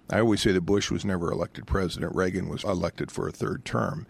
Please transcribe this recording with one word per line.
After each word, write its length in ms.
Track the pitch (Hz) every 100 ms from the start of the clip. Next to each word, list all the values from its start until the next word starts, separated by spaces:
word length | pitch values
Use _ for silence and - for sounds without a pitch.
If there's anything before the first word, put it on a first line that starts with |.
| -
I 120 | 98
always 200 | 117 101
say 120 | 113
that 80 | 92
Bush 280 | 87 101 -
was 160 | 101
never 280 | 101 92 85
elected 340 | - 85 - -
president. 480 | 98 92 - 95
Reagan 340 | - 92 95 92
was 140 | 76
elected 480 | - 92 87 - -
for 160 | - 90
a 60 |
third 320 | - - -
term. 420 | - 120 117 143